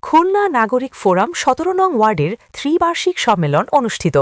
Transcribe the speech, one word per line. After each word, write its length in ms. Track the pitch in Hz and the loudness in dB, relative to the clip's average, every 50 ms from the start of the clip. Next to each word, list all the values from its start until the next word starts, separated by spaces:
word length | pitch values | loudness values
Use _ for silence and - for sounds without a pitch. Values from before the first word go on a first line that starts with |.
| - | -8
খুলনা 360 | - - 311 339 370 381 403 403 392 320 247 | 2 2 2 2 4 0 0 0 0 0 0
নাগরিক 340 | 226 214 240 254 262 262 - - | 0 0 0 -2 -4 -4 -12 -4
ফোরাম 300 | - 202 180 175 196 277 349 - - | 0 0 2 2 0 -2 -2 -4 -2
সতেরো 300 | - 254 - 320 359 370 370 | -2 0 0 -2 -4 0 0
নং 100 | 381 381 339 | 0 0 2
ওয়ার্ডের 360 | 233 214 214 214 156 143 156 202 - _ _ _ | 2 2 2 2 0 -2 -4 -4 -8 _ _ _
ত্রিবার্ষিক 600 | - - 285 311 349 349 339 339 - - 370 359 - - | -8 -4 0 0 2 0 0 -2 -2 -2 -4 -4 -2 0
সম্মেলন 380 | - 220 180 170 147 143 151 202 - - 294 | 0 0 2 2 0 2 0 0 2 0 0
অনুষ্ঠিত। 380 | 254 220 - - - 175 139 143 | 0 0 -6 -2 -4 0 2 2